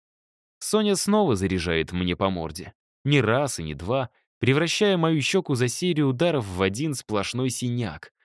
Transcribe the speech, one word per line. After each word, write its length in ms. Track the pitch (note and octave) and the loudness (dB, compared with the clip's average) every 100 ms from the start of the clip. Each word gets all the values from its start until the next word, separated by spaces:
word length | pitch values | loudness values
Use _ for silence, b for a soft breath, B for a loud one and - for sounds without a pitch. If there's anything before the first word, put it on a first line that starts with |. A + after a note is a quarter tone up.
| _ _ _ _ _ _ | _ _ _ _ _ _
Соня 360 | - G#3+ G#3 F#3+ | -2 0 2 0
снова 400 | - G#3+ F#3+ G2+ | 2 2 4 2
заряжает 560 | F#2 F#2 E2+ E2 D#2 | 0 0 0 0 0
мне 240 | F2 F2+ F2 | -2 -2 0
по 140 | G2 | -2
морде. 440 | F2+ D#2+ D#2 F2 - _ _ | -2 -6 -10 -16 -20 _ _
Не 160 | C3+ C#3+ | 0 2
раз 400 | G#2+ A#2+ C#3+ - | 4 2 -2 -4
и 40 | |
не 100 | D#2 | -8
два, 360 | C#2+ E2+ C3+ B2 _ _ _ | -6 -4 -4 -4 _ _ _
превращая 560 | A#2 C#3 E3 - G#3 F#3 | 2 2 2 2 2 2
мою 260 | E3 D#3 | 2 2
щеку 340 | C3 F#3+ - B2+ | 2 0 0 0
за 120 | B2 | 0
серию 400 | - F3+ D#3 C#3 | 0 0 2 2
ударов 380 | B2+ E3+ D3+ G2+ | 2 2 0 -2
в 160 | F2+ | 0
один 320 | F#2+ G2+ D#3 | 0 0 -4
сплошной 560 | C3+ - G#2+ F#2+ A#2+ C3 | -4 -2 -2 -2 -2 -2
синяк. 640 | - B2 A#2+ A2 D2+ - _ | -2 -4 -4 -4 -8 -16 _